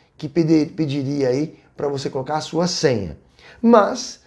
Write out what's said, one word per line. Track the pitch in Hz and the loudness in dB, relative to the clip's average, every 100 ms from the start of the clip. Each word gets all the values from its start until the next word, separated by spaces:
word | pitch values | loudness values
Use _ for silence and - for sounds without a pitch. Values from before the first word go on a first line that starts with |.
| _ - | _ -14
que | 151 | -4
pedi-, | 170 160 160 151 | -2 2 2 2
pediria | 185 156 143 131 143 131 | -2 -4 -2 -4 -2 0
aí | 127 160 - _ - | 0 -4 -8 _ -6
pra | 143 | -4
você | 139 143 | -4 -6
colocar | 135 131 151 | -6 -4 -6
a | |
sua | 147 160 175 | -4 -2 -2
senha. | - 151 117 90 76 _ _ - - | 0 0 0 -2 -10 _ _ -20 0
Mas, | 233 233 196 254 - - | 6 6 6 -2 -10 -16